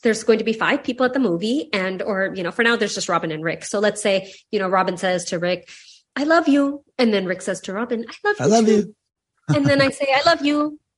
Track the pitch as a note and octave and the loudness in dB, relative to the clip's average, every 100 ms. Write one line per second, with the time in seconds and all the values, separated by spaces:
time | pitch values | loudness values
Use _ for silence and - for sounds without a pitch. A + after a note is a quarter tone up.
0 | A#3 G#3+ - A3 A3 A3 E3+ C#4 - A#3+ | 0 0 2 2 2 0 0 0 -2 -2
1 | B3 C#4+ A#3+ E3+ G#3+ C4+ - G3 F#3 F#3+ | 0 2 0 0 0 -2 -2 -4 -2 -4
2 | - G3 F#3+ F#3+ F3 - A#3 A#3 G3+ - | -4 -2 -4 -4 -8 0 0 2 -2 -4
3 | F3+ E3+ E3 D#3 E3 D3 - G#3 G#3 G3+ | -2 -2 -2 -4 -4 -6 -6 0 0 0
4 | G#3+ G3 G3 - _ G#3+ F#3+ F#3 F#3+ F#3 | 0 0 -2 -18 _ -4 0 2 0 -2
5 | F#3+ F3+ F3 F3 F3 F3+ - - - - | -2 -2 -4 -4 -2 -4 -8 -20 -20 -20
6 | _ - D4 E4 E4 C#4+ C#4 C#4+ _ - | _ -6 2 2 4 2 2 -4 _ 0
7 | A#3+ G3+ F#3 F#3 - F#3 - G3 A#3+ A3+ | 2 2 -2 -6 -6 -8 -6 -8 -6 -6
8 | A3+ - G#4 G#4 - A3 A3 G#3 - - | -8 -6 -4 0 4 4 6 4 0 -10
9 | _ _ _ _ - D4 C#4 C#4 C4+ C4+ | _ _ _ _ -2 2 4 4 2 0
10 | C#4 C4 D#4 E4 C#4+ D4 D4+ D4+ _ | 0 2 4 2 2 0 -2 -6 _